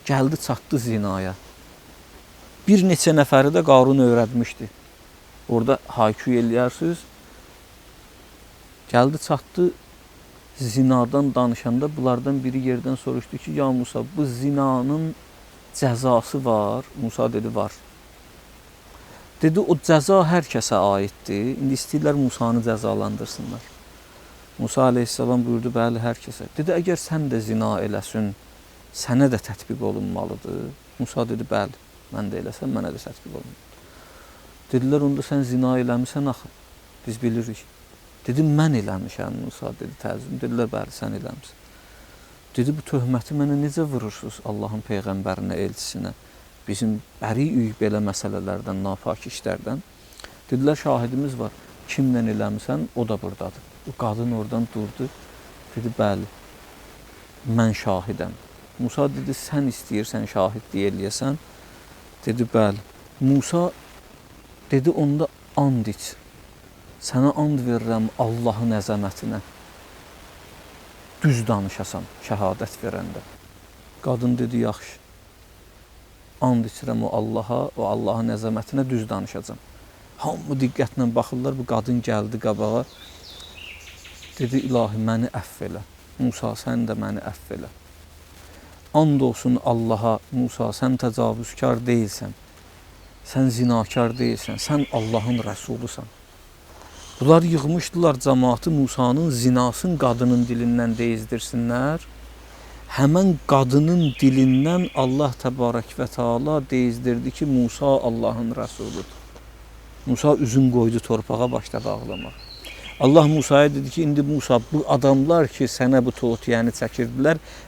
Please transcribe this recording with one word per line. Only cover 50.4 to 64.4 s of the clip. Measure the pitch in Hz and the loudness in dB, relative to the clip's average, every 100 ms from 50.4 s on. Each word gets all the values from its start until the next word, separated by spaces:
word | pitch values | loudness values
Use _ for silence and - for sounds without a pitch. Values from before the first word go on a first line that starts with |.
| - | -4
Dedilər, | 127 143 151 | 0 2 0
şahidimiz | 151 123 120 127 143 123 | 0 0 0 -2 -4 -6
var. | 107 - - - - | -8 -10 -20 -20 -10
Kimlə | - 135 123 113 | 0 2 2 2
eləmisən, | 107 104 104 - 143 - 123 | 0 -2 -4 -4 -4 -4 -4
o | 113 | -2
da | 104 | -2
buradadır. | 107 98 92 - - - - | -6 -8 -10 -10 -20 -20 -16
Bu | - | -6
qadın | 120 107 120 117 | -4 -2 -2 -2
oradan | 104 117 117 | -4 -4 -4
durdu. | 110 104 - 131 - - - - - - - | -4 -8 -8 -12 -12 -20 -20 -20 -20 -14 -8
Dedi, | 117 113 | -8 0
bəli, | 107 98 101 - - - - - - - - - - - 131 | 0 0 -6 -14 -20 -20 -20 -20 -20 -20 -20 -20 -20 -14 -2
mən | 113 113 101 | 2 2 0
şahidəm. | - 95 92 98 87 - - - - - | -2 -2 -2 -8 -8 -10 -18 -20 -20 -8
Musa | 123 - 143 | -6 0 -2
dedi, | 135 131 135 | -2 -6 -8
sən | - 147 139 | -4 -2 -2
istəyirsən | - - 107 110 110 107 | -4 -4 -4 -4 -6 -4
şahidlik | 104 95 110 - 98 98 | 0 0 0 -8 -2 -2
eləyəsən? | 95 98 - 131 151 - - - - - - - - - | -2 -6 -4 -4 -4 -8 -20 -20 -20 -20 -20 -20 -12 -6
Dedi, | 117 117 | -2 0
bəli. | 117 107 101 - - - - | 4 2 2 -8 -20 -20 -2
Musa | 135 139 - 170 175 - - - - - - - | 2 4 2 0 0 -4 -20 -20 -20 -20 -20 -20